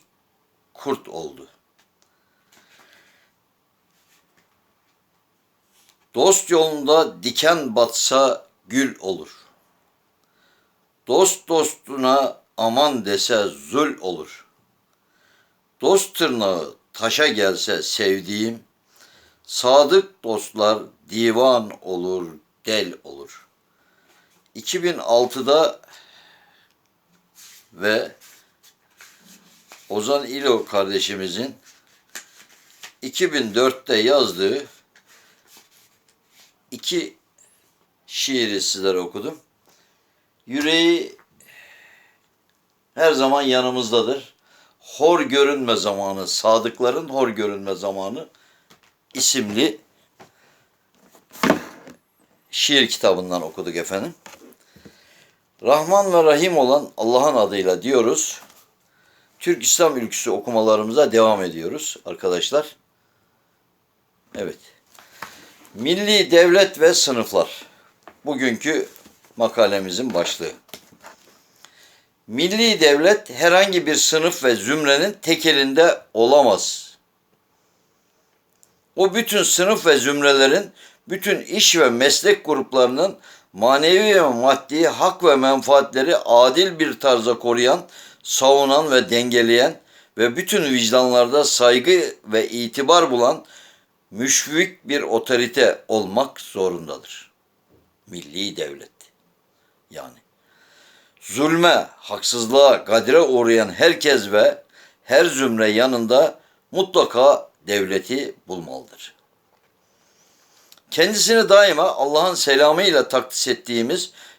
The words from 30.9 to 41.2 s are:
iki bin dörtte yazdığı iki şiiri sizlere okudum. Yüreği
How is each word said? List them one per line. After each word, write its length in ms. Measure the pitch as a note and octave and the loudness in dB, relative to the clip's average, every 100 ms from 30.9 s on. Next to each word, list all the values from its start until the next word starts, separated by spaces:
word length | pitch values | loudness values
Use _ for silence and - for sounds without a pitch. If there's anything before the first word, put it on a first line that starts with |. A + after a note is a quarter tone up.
| G2 F#2 G2+ F#2 F2+ C3+ - _ _ _ _ _ - - _ _ _ _ _ - _ | -2 -4 -6 -8 -8 -10 -12 _ _ _ _ _ -20 -20 _ _ _ _ _ -20 _
iki 300 | C3 - F3+ | -14 -4 -2
bin 220 | D3 A2+ | -2 -2
dörtte 420 | G#2+ C3 - - A2 | 0 0 0 -2 0
yazdığı 720 | A2+ C#3+ A2 F2 G2 C#3 D3 _ _ _ _ _ _ _ _ _ _ _ _ _ _ _ _ _ _ _ _ | 2 2 0 -2 -4 -4 -8 _ _ _ _ _ _ _ _ _ _ _ _ _ _ _ _ _ _ _ _
iki 440 | B2+ - F3 - - _ _ _ _ _ _ _ _ _ | -14 -8 -6 -8 -14 _ _ _ _ _ _ _ _ _
şiiri 540 | - C3+ B2+ A2+ G2+ | -8 -4 -2 -2 -4
sizlere 380 | F2+ F#2+ F#2+ F#2 | -6 -4 -2 -2
okudum. 420 | E2+ - D3+ D#3+ _ _ _ _ _ _ _ _ _ _ - | -4 -10 -12 -14 _ _ _ _ _ _ _ _ _ _ -12
Yüreği 720 | C3+ D3+ E3 E3 E3+ - - | -6 -2 0 2 0 -4 -14